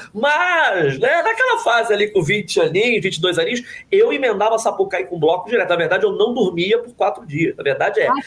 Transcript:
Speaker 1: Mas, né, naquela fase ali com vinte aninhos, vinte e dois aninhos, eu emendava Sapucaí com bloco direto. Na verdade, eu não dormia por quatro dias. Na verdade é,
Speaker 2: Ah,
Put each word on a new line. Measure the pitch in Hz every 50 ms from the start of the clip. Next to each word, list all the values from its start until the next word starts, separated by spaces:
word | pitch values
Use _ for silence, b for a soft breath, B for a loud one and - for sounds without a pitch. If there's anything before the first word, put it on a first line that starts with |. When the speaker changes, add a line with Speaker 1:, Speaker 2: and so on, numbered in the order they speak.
| B B -
Speaker 1:
Mas, | 208 254 294 302 330 359 359 349 320 294 233 196 180 151 139 135 131
né, | - 269 320 349 330
naquela | 453 440 - 523 508 453 453 -
fase | 240 240 233 - 208
ali | 208 202 208 208
com | - 185
vinte | 156 156 208 208 202 - - 185
aninhos, | 165 151 151 196 226 247 226 190
vinte | 151 190 -
e | 156
dois | 175 180 170 165
aninhos, | 160 214 247 240 B B B B B _
eu | 190 202 233 247 294
emendava | 277 269 233 202 190 208 226 226 220
Sapucaí | - 214 - - 190 190 190 175 175
com | - 175
bloco | 165 151 160 175 175 - 208
direto. | 240 208 180 -
Na | 175
verdade, | 170 165 156 180 190 214
eu | 202
não | 190 175 208 247 240
dormia | 254 208 185 170 170 175 196 226
por | 240 233 - -
quatro | - 185 - - - -
dias. | 151 143 160 160 131 -
Na | - -
verdade | 139 135 - 156 202 - 214
é, | 160
Speaker 2:
Ah, | - 262 277 -